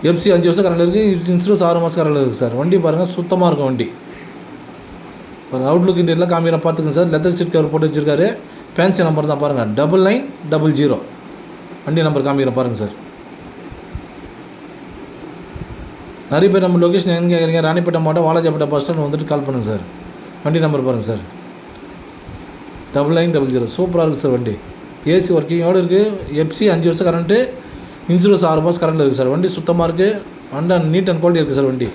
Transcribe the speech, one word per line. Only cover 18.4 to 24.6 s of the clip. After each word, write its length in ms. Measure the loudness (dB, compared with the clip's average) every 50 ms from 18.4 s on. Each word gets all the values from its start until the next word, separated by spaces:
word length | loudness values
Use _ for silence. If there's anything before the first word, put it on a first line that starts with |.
| 2 2 0 0 0 0 0
பஸ் 100 | 0 0
ஸ்டாண்ட் 180 | 0 -2 -2 -2
வந்துட்டு 240 | -2 -2 -4 -2 -2 -2
கால் 140 | -2 -2 -2
பண்ணுங்க 200 | -4 -4 -2 -2 -4
சார். 140 | -4 -6 -10 -14 -16 -18 -18 -18 -18 -18 -18 -18 -6 -4
வண்டி 220 | 0 0 2 2
நம்பர் 200 | 2 2 2 0 0
பாருங்க 180 | 0 -2 -2 -4 -4
சார், 120 | -6 -6 -12 -14 -18 -18 -18 -20 -20 -20 -20 -20 -18 -18 -18 -18 -18 -18 -18 -18 -18 -18 -16 -16 -16 -16 -18 -18 -18 -18 -18 -18 -18 -18 -6 -2
டபுள் 240 | 0 0 2 2 2
நைன் 160 | 2 2 2
டபுள் 200 | 2 2 2 0
ஜீரோ. 100 | 0 0 -2 -2 -2
சூப்பரா 260 | -2 0 2 2 2
இருக்கு 200 | 2 0 0 0
சார் 100 | 0 0 0
வண்டி, 180 | 0 -2 -6 -6